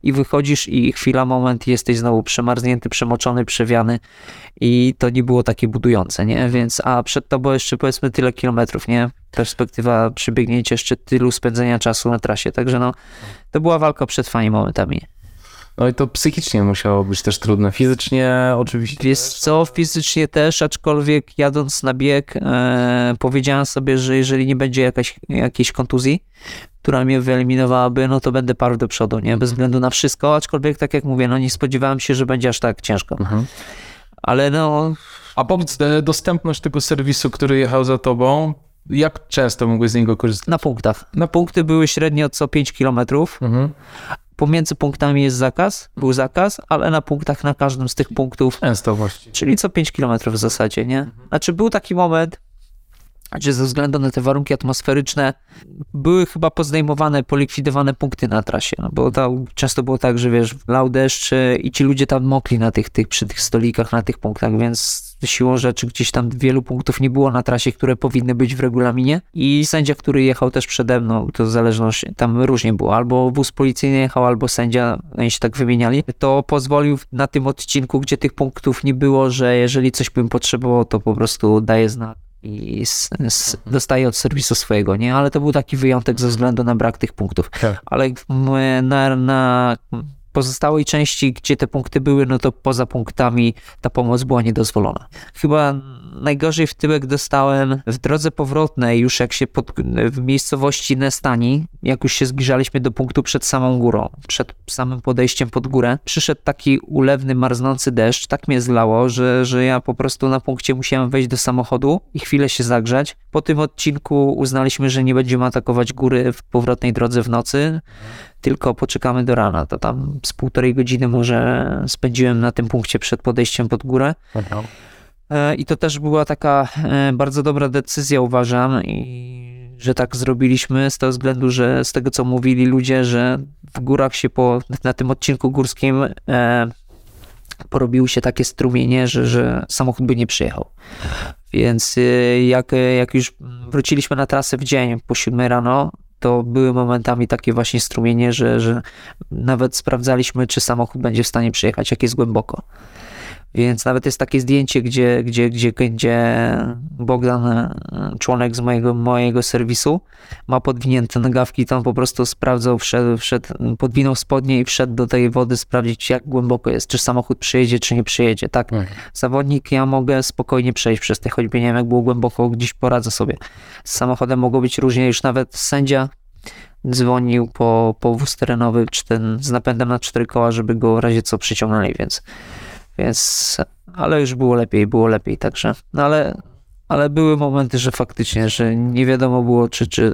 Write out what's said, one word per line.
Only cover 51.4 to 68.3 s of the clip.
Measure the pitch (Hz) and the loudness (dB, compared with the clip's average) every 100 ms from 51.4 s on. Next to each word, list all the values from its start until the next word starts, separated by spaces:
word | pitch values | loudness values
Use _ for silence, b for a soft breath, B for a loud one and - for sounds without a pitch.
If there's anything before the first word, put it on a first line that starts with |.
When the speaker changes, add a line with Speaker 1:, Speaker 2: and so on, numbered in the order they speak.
| - | -2
Speaker 1:
był | 170 220 | 0 0
taki | 214 - | 0 -2
moment, | 180 175 160 165 - - - - - - - - - - - | 0 2 2 0 -4 -20 -20 -20 -20 -20 -20 -20 -20 -14 -6
że | 143 | -2
ze | 127 | 0
względu | 131 127 143 143 | 0 -2 -2 0
na | 135 | 0
te | 131 | 0
warunki | 127 139 143 | 0 0 0
atmosferyczne | 139 127 131 - 139 135 - 135 - B B B - 143 | -2 -2 -4 0 0 0 -2 -2 -2 B B B -18 -12
były | 147 143 180 180 | -4 2 2 2
chyba | 165 160 | 0 -2
pozdejmowane, | - 151 156 151 147 156 143 | 0 -2 0 0 0 0 0
polikwidowane | 127 143 143 - 143 139 139 | 0 0 0 -2 -2 0 0
punkty | 135 143 - 131 | 0 -4 -4 -2
na | 107 | -2
trasie, | 104 - - - | -2 -4 -4 -6
no | - | -4
bo | - 127 | 0 0
tam | 120 131 127 127 | 0 0 -2 -6
często | - 135 - | -4 -2 -2
było | 123 131 | -2 0
tak, | 127 120 | 0 2
że | 123 | 2
wiesz, | 120 117 135 - | 2 0 -2 -2
lał | 123 131 | 0 2
deszcz, | 131 135 - - | 2 0 0 -2
e, | 135 127 123 | 0 2 0
i | 127 | -2
ci | - | 0
ludzie | 139 135 139 | 2 2 2
tam | 135 | 0
mokli | 131 135 - 117 | 2 0 0 0
na | 113 | 0
tych, | 107 - | 0 -2
tych, | - 110 | -2 -2
przy | - 104 | -2 -4
tych | - | -4
stolikach, | - 117 117 117 117 | -2 0 0 0 -2
na | 117 | -2
tych | 107 123 | -2 -4
punktach, | 107 104 117 110 | -6 -4 -2 0
więc | 117 117 - - - - | 0 -2 -4 -6 -10 -8
siłą | 127 - 127 127 | -6 0 2 2
rzeczy | 123 117 117 | 0 -2 -4
gdzieś | - 117 | -4 -2
tam | - 120 | 0 -2
wielu | 123 131 135 | 0 0 2
punktów | 120 127 - - | 0 -4 -2 0
nie | 131 | 0
było | 131 135 | 2 2
na | 123 | 2
trasie, | 120 160 139 | 0 0 0
które | - - 127 | 0 0 0
powinny | 135 127 123 | 0 0 0